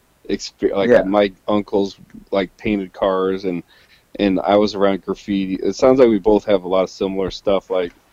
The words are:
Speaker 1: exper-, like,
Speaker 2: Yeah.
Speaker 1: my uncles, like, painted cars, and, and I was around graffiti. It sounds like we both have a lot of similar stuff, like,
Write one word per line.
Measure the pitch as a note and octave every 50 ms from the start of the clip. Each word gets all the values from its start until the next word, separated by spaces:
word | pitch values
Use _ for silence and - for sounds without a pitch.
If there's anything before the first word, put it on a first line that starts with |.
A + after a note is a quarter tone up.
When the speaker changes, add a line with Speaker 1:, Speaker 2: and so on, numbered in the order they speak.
| _ _ _ _ _ -
Speaker 1:
exper-, | G2+ - - - _ - G2+ - -
like, | G2 F#2+ A#2+
Speaker 2:
Yeah. | A#2+ - F#2
Speaker 1:
my | F#2+ G2+ G#2 G#2 G2 F#2 _ -
uncles, | - G#2 G#2 G2+ - A2 G2 G2 F#2+ - - - _ - - - -
like, | G2 G2 F#2+ - _
painted | - - A2 G#2 G2+ F#2+ F2+ -
cars, | - G#2+ G2 F#2+ F#2+ F#2+ F#2+ F#2+ F#2+ G2+
and, | F#2 F2 E2+ - _ _ _ _ _ _ _ _ _ - -
and | G2+ G2 F#2 F2+
I | - F2+ G2+
was | G#2 G#2+ G2+ G#2
around | F#2+ G2 G2 G2 F2 -
graffiti. | G2 F#2 - - G#2 G2+ G2 F#2+ F#2 F#2+
It | - - G2+ G2
sounds | - - C3 C3 C3+
like | B2+ A#2
we | A2 G2
both | F2+ A2 G#2 G2+ -
have | A2 G2+ F#2 F2+
a |
lot | F2+ F#2+ F#2+ F#2
of | -
similar | - - G2+ F#2+ F#2+ F#2+ F#2+ F2
stuff, | - - - G#2 G2 F#2 - -
like, | F#2+ F#2 F2 F2 - _ _ _